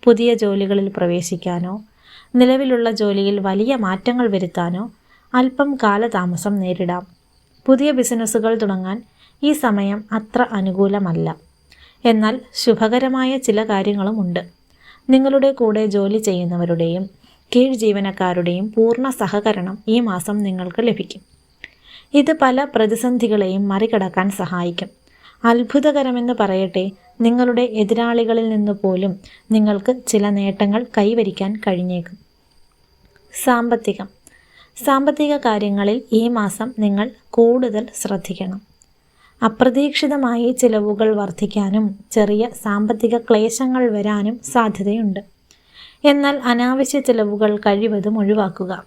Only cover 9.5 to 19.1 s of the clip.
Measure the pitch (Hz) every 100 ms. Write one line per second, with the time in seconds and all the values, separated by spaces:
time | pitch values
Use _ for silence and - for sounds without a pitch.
9.5 | 294 247 202 196 208 214 220 214 247 240
10.5 | 214 190 185 196 202 190 165 165 160 _
11.5 | _ _ - - _ 247 220 214 254 -
12.5 | - - 220 220 247 262 262 262 269 262
13.5 | 208 220 202 196 202 196 220 180 175 175
14.5 | _ _ _ - - - 262 269 277 269
15.5 | 269 226 214 214 202 196 214 214 180 175
16.5 | 175 175 170 165 175 190 _ _ _ _
17.5 | 247 262 262 220 202 196 190 185 180 175
18.5 | 180 214 220 226 233 262